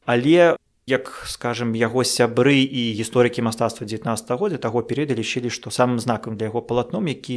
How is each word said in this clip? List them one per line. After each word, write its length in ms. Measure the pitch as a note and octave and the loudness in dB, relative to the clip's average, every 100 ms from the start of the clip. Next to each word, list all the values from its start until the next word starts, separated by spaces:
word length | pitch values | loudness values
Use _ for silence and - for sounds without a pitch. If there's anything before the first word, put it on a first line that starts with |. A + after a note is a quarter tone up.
| - | 0
Але, 500 | A#2+ C3+ F3 E3+ - _ _ - | 2 6 6 6 4 _ _ -4
як, 240 | B2+ - - - | -2 -2 -12 -14
скажам, 460 | - A#2+ A2+ A#2 | -8 -6 -4 -2
яго 300 | A2+ A2+ A#2+ | 0 0 2
сябры 600 | B2 - A#2 A#2 B2+ C#3 | 0 2 2 4 4 6
і 320 | C3+ C3 A#2 G#2+ | 4 0 -4 -4
гісторыкі 480 | A2 B2 A#2+ A#2+ | 0 2 2 2
мастацтва 400 | A#2 A2 A#2 - | -2 0 -2 -2
дзевятнаццатага 540 | G#2+ A2 A#2+ A2+ - B2 | -8 -6 -4 -4 -4 -4
года, 160 | G3+ D#3 | -2 -2
таго 240 | A#2+ A#2 | -2 -2
перыяду, 320 | A2+ C3+ D3 | -2 -4 -2
лічылі, 380 | A#2 G#2+ C3 A#2+ | -2 -2 -4 -6
што 160 | - - | -8 -8
самым 320 | - B2 B2 | 0 0 2
знакам 360 | B2 A2 A#2 G#2+ | -2 -4 -4 -6
для 80 | A2 | -4
яго 140 | A#2 | -6
палатном, 400 | - A#2+ B2 A3 | -2 -2 -2 -4
які 320 | F3+ C3 - | -4 -4 -6